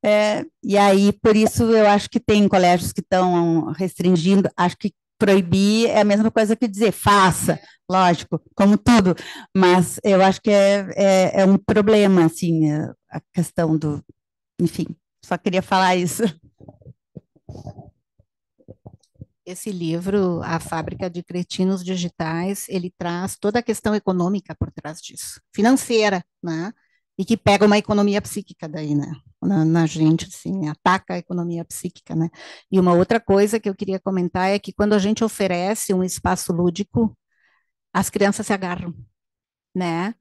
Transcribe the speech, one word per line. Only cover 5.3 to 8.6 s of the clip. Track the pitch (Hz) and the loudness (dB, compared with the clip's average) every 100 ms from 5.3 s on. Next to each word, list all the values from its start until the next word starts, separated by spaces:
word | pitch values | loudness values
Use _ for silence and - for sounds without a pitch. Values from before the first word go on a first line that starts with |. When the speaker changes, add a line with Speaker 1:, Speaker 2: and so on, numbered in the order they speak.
| 196 175 190 202 220 226 | 2 2 0 2 2 2
Speaker 1:
é | 214 | 2
a | |
mesma | 208 202 220 | 2 2 0
coisa | 226 214 | 0 0
que | 220 240 | 0 -2
dizer, | 190 220 | 0 0
"Faça", | - 208 202 190 - - 156 - _ - | 2 2 4 4 2 -2 -4 -8 _ -2
lógico, | 185 180 175 - 160 _ | 2 2 2 -4 -10 _
como | - | 2